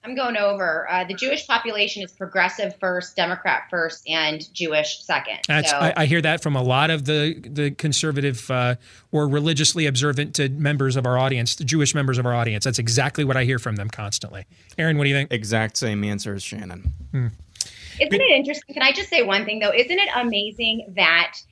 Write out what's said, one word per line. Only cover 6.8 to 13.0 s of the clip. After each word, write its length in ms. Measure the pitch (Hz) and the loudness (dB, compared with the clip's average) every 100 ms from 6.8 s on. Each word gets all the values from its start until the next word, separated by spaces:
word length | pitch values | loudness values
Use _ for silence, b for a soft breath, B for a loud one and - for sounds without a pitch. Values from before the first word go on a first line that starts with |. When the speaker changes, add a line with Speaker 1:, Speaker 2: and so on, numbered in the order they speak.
| 156 | 4
Speaker 2:
of 140 | 160 135 | 2 0
the, 360 | 151 151 170 113 | 0 0 -4 -8
the 200 | 143 143 | -2 -2
conservative, 760 | 143 156 139 160 143 143 120 - | 0 -2 0 0 0 -2 -2 -2
uh, 240 | 127 123 123 B B B | 0 2 0 B B B
or 160 | - 147 | 0 2
religiously 600 | 143 151 147 151 175 151 | 2 2 2 2 2 2
observant 480 | 127 147 135 147 - | 2 2 0 -2 0
to 140 | 139 | -2
members 480 | 139 151 147 135 131 | 0 0 2 2 2
of 100 | 123 | 2
our 100 | 123 | 2
audience, 380 | 131 131 120 - | 2 2 -2 -2
the 80 | |
Jewish 320 | 135 156 143 151 | 0 2 2 2
members 240 | 135 123 | 0 0
of 80 | 123 | 2
our 80 | 120 | 2
audience. 300 | 117 107 135 | 2 0 -2
That's 120 | 117 | -2
exactly 460 | 117 117 | 0 2